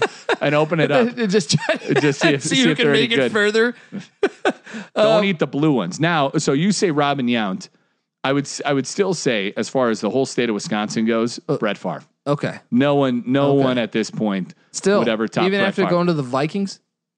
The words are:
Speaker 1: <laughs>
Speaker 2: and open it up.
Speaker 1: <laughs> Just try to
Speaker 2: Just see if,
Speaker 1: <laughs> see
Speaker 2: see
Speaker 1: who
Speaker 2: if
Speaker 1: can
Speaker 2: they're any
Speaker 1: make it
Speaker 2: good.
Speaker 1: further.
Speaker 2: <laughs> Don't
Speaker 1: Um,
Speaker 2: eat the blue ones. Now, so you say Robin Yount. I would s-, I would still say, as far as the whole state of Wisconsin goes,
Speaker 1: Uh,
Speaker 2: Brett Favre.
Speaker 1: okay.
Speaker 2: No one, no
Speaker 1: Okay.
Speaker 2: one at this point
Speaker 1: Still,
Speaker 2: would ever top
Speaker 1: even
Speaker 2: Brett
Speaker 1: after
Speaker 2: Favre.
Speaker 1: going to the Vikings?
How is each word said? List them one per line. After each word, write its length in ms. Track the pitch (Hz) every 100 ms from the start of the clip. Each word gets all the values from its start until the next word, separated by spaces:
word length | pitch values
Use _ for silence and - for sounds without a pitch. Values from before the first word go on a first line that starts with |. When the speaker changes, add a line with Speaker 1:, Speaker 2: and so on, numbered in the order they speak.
| 427 -
Speaker 1:
<laughs> 200 | - 440
Speaker 2:
and 120 | 143
open 260 | 147 156 170
it 120 | 139
up. 240 | 147 240 240
Speaker 1:
<laughs> 120 | 220
Just 200 | 202 - 151
try 180 | - 320
to 180 | - 151
Speaker 2:
Just 240 | 147 139
see 60 | 143 143
if, 80 |
Speaker 1:
<laughs> 0 |
see 120 | - 262
Speaker 2:
see 60 |
Speaker 1:
who 60 | 240
Speaker 2:
if 80 | 151
Speaker 1:
can 80 | 151
Speaker 2:
they're 80 |
any 80 | 143 -
Speaker 1:
make 40 |
it 40 | 226
Speaker 2:
good. 160 | 123
Speaker 1:
further. 420 | 214 208 214 233 240 -
Speaker 2:
<laughs> 520 | 202 - _ 381 - - - - 220 190 -
Don't 240 | 214 220
Speaker 1:
Um, 40 |
Speaker 2:
eat 160 | 196 165
the 80 | 147
blue 240 | 143 156
ones. 260 | 131 87 90
Now, 320 | 160 160 139 160
so 160 | 156
you 180 | 139 190
say 200 | 190 202
Robin 340 | 147 143 135 120
Yount. 420 | 120 104 92 - _ _ _ _ _
I 80 | 131
would 140 | 143 139
s-, 160 | - 139
I 80 |
would 140 | 143 131
still 260 | - 190 180
say, 360 | 143 113 95 -
as 120 | 110
far 200 | 135 123
as 100 | 110
the 80 | 107
whole 140 | 120 131
state 220 | - 120
of 40 |
Wisconsin 520 | 104 - 107 107 120 113
goes, 340 | 113 117 - -
Speaker 1:
Uh, 80 | 139
Speaker 2:
Brett 200 | 110 101
Favre. 260 | 95 73 - _ -
Speaker 1:
okay. 320 | 147 127 - -
Speaker 2:
No 240 | 120 143 143
one, 280 | 135 123 110
no 280 | 135 143
Speaker 1:
Okay. 100 | 139
Speaker 2:
one 140 | 131 127
at 120 | 110
this 180 | 117 104
point 420 | - 107 98 90 - _
Speaker 1:
Still, 280 | - 190 202
Speaker 2:
would 80 | 117
ever 180 | 110 110
top 180 | - 185
Speaker 1:
even 140 | 196
Speaker 2:
Brett 100 | 190
Speaker 1:
after 120 | 196
Speaker 2:
Favre. 80 | 185
Speaker 1:
going 180 | 175 175
to 60 |
the 100 | 160
Vikings? 560 | 127 131 156 202 196 - _ _ _